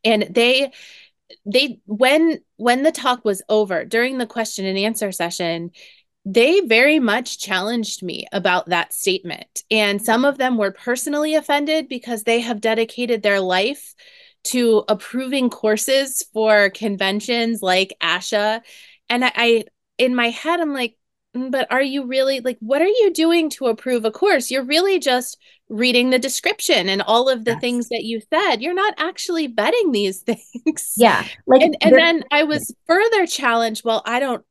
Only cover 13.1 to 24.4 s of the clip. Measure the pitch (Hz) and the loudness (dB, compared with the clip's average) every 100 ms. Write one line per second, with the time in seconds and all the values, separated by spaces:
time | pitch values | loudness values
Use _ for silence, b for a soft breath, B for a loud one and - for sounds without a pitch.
13.1 | 226 208 196 185 185 220 285 - _ b | 0 0 0 0 0 -2 -4 -14 _ b
14.1 | b b b - 254 240 214 - 208 - | b b b -4 0 4 2 2 -4 -4
15.1 | 247 262 277 247 - 220 214 - 269 277 | -8 -4 0 0 0 0 0 2 0 0
16.1 | - - 220 220 208 196 - 214 196 190 | -6 -6 -2 4 4 4 0 -6 -2 -2
17.1 | 202 233 233 233 226 185 185 190 - 165 | -2 -2 -2 -2 -2 0 2 0 -4 -2
18.1 | 175 185 208 208 226 b b b b _ | -2 -2 -2 0 -2 b b b b _
19.1 | 247 254 - 233 226 - _ _ - 254 | 0 0 2 2 2 0 _ _ -2 0
20.1 | 247 233 233 311 339 311 277 233 _ _ | 2 -2 -2 -4 -2 -2 -4 -6 _ _
21.1 | _ _ 247 262 262 - 254 277 277 247 | _ _ -10 -4 -4 0 0 0 -4 -4
22.1 | 262 269 269 247 247 220 277 359 480 403 | 0 0 0 -4 -8 -2 2 2 4 2
23.1 | 330 320 339 311 - 254 220 254 247 220 | 4 2 2 0 -2 -2 -2 -2 -2 -2
24.1 | - 403 311 | 0 2 2